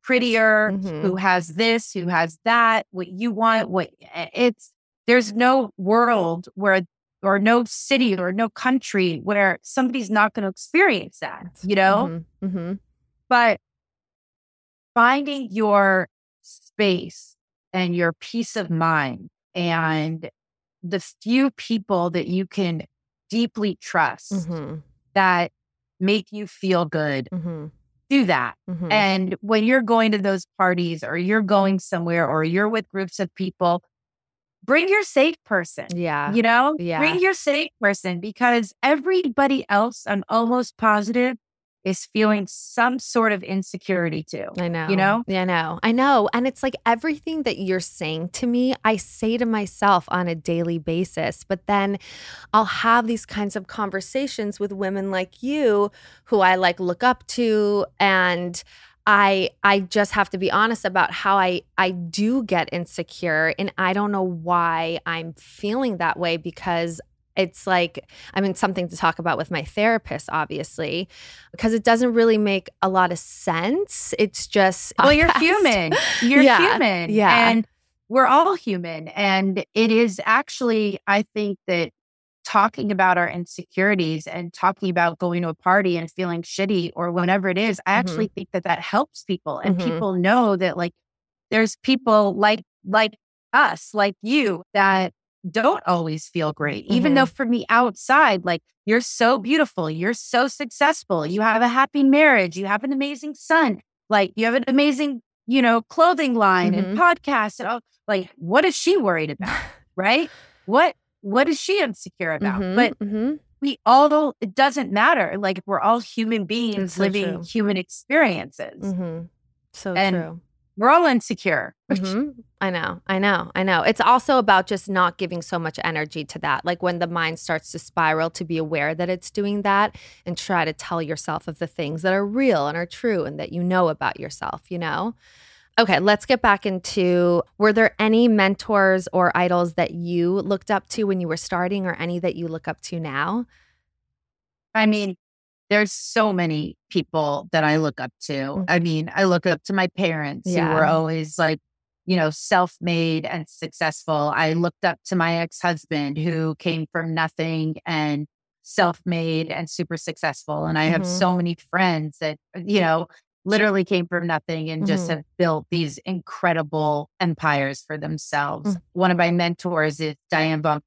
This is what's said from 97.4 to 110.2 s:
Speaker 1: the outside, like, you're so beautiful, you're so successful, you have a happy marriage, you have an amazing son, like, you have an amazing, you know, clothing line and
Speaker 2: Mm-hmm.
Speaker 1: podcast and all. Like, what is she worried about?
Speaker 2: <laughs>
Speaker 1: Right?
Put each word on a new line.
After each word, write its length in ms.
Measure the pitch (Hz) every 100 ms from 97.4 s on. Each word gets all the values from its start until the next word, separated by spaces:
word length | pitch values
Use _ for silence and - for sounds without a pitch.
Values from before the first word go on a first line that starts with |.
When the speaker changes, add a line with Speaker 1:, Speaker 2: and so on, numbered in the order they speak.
| 240
Speaker 1:
the 140 | 240 -
outside, 720 | 226 247 - - 277 277 190 175
like, 160 | 170 - _ -
you're 140 | 233
so 380 | 240 - 240 262
beautiful, 500 | 208 320 285 - 156
you're 240 | 160 190
so 340 | 233 - 240 262
successful, 760 | - 277 - 285 320 - 175 151
you 140 | 196
have 200 | 220 220
a 60 | 240
happy 340 | 247 277 285
marriage, 540 | 277 285 302 240 180 175
you 80 | 196
have 180 | 208
an 80 | 262
amazing 440 | 269 285 277 302 -
son, 440 | - 320 277 190 _ _ -
like, 240 | 208 190 -
you 80 | 226
have 100 | 233
an 100 | 247
amazing, 540 | 269 294 262 294 240 - _ -
you 140 | 262
know, 200 | 240 233
clothing 500 | - - 339 330 285 233
line 380 | 202 185 208
and 140 | 202 185 214
Speaker 2:
Mm-hmm. 40 |
Speaker 1:
podcast 580 | 349 330 - 254 214 -
and 100 | 202
all. 100 | 233 - _ -
Like, 240 | 196 180 -
what 280 | 170 247 370
is 100 | -
she 220 | 330 381
worried 320 | 202 165 156
about? 260 | 143 185 - - -
Speaker 2:
<laughs> 180 | _ -
Speaker 1:
Right? 340 | 190 269